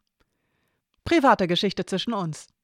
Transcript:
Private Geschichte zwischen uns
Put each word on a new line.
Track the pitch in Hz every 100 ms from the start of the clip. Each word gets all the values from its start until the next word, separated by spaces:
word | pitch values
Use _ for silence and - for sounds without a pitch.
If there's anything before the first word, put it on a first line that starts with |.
| _ _ _ _ _ _ _ _ _ _
Private | - 339 269 214 180
Geschichte | 170 202 - 185
zwischen | 190 202
uns | 220 170 151 - _